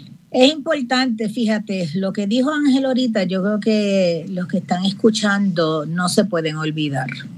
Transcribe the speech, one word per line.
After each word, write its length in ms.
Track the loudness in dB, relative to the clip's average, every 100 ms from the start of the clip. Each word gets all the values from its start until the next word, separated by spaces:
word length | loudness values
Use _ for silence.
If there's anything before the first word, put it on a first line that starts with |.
| -20 -20 _
es 220 | 4 4
importante, 800 | 4 -2 -2 0 0 0 -2 -2
fíjate, 580 | -2 0 -2 -2 -4 -4
lo 180 | -2 -2
que 140 | -2 0
dijo 240 | 2 2
Ángel 340 | 2 4 4
ahorita, 400 | 2 0 0 0
yo 180 | 0 0
creo 160 | 0 0
que 680 | 2 2 2 2 2 0 -4
los 200 | -6 -2
que 100 | -4
están 260 | -2 -2
escuchando 1000 | -2 2 2 2 2 2 0 2 0 0 -2
no 240 | -2 0
se 160 | 2 2
pueden 300 | 0 -2 -2
olvidar. 520 | -4 -2 -2 -4 -6 -8 -12